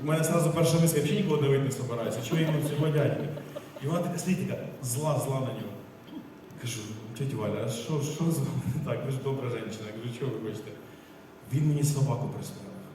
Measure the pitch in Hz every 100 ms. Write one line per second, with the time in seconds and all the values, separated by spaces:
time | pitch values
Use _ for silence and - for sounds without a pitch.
0 | 143 160 160 170 156 165 165 165 160 147
1 | - 208 175 151 135 135 131 - - 117
2 | 110 120 - 165 156 151 139 143 156 147
3 | - - - - - - - - 135 170
4 | 175 170 - 180 120 - - - 127 120
5 | 156 135 131 135 117 107 101 - - -
6 | - - - - - - 120 113 104 110
7 | - - 135 113 104 101 117 - - 151
8 | 143 - 165 139 131 127 - - 147 120
9 | 135 131 139 131 123 113 104 101 107 113
10 | 120 117 131 110 110 107 - - - -
11 | - - - - - 143 151 147 143 139
12 | - 123 107 - - - - - -